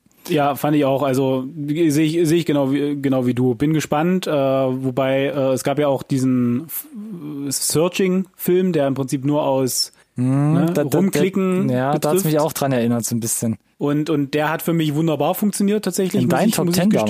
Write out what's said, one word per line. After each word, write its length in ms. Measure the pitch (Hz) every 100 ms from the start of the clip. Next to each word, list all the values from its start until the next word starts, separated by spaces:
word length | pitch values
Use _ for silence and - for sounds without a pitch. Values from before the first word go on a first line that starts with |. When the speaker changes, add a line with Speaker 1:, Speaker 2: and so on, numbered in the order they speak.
| _ _ -
Speaker 1:
Ja, 260 | 151 143
fand 220 | 131 147 151
ich 80 |
auch. 180 | 135 135
Also, 420 | 139 127 135 131 131 160 143
sehe 200 | 151 165
ich, 420 | 143 156 165 160
sehe 100 | 170
ich 80 | 160
genau 260 | 143 135
wie, 240 | 143 143 147
genau 260 | 139 131 123
wie 80 |
du. 200 | 120 127 113
Bin 160 | 147
gespannt, 520 | 156 - 147 170 185 170
äh, 40 |
wobei, 920 | 151 135 135 131 131 131 127 131 135 139
äh, 260 | 143 135
es 120 | 131
gab 140 | 147 139
ja 80 | 147
auch 140 | -
diesen 600 | - 139 131 127 120 120 165
F-, 200 | - 294 247 214 175 147 143 139
Searching-Film, 1200 | 135 - 151 175 - 190 185 185 - - 180 185
der 140 | 160 139
im 80 |
Prinzip 300 | 135 131 143
nur 180 | 135 147
aus, 500 | 139 135 127 - - - _ -
Speaker 2:
Hm, 360 | 127 135 147
Speaker 1:
ne, 120 | 160 170
Speaker 2:
da, 120 | 175
da, 120 | 147 151
Speaker 1:
Rumklicken 680 | 196 147 190 196 190 185 196
Speaker 2:
da, 60 |
ja, 60 | 127 131
da 40 |
hat's 80 | 151 147 180
Speaker 1:
betrifft. 20 | 165
Speaker 2:
mich 120 | 151
auch 140 | 151
dran 180 | - 139
erinnert, 320 | 127 117 120
so 120 | 110 113
ein 40 |
bisschen. 360 | 113 - 117 110 _ -
Speaker 1:
Und, 320 | 143 147 151
und 220 | 147 135
der 140 | 147 151
hat 120 | 160
für 100 | -
mich 220 | 165 156
wunderbar 400 | 147 165 143 151
funktioniert, 500 | 185 208 - 202 214
tatsächlich, 380 | 196 180 185 196
Speaker 2:
In 60 | 123
Speaker 1:
muss 100 | 131
Speaker 2:
deinen 100 | 208
Speaker 1:
ich, 40 |
Speaker 2:
Top 120 | 214 170
Speaker 1:
muss 100 | 175
ich 40 |
Speaker 2:
Ten 100 | 190
Speaker 1:
gestehen. 180 | 147 208